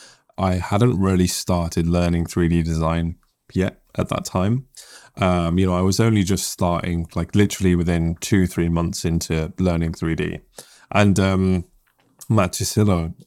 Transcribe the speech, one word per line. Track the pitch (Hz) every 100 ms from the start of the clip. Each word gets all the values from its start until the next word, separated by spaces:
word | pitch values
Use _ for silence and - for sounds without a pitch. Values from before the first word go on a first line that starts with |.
| - _ _ -
I | 95
hadn't | 92 - 104 123 92
really | 95 92 90
started | - - 90 85 - 82
learning | 87 87 85 85
three | - 85
D | 85
design | 80 80 80 82 82 85 _ _ _
yet | 95 95 - _ -
at | -
that | -
time. | - - 98 127 - - - - - -
Um, | 92 90 85 87
you | 95
know, |
I | 90
was | 95 95
only | 113 107
just | 92 92 -
starting, | - 90 85 87 85 82
like, | 90 82
literally | 104 101 - 95
within | 87 85 85 82 85
two, | - 101 90
three | - 85
months | 85 82 -
into | 87 82 - 80 80 -
learning | 92 82 82
three | 82 80
D. | 78 82 85 - - - - -
And, | - 101 95
um, | 95 95 92 92 - _ _ _ _ - -
Matt | 110 90
Tisillo, | - 107 - 104 87 82 -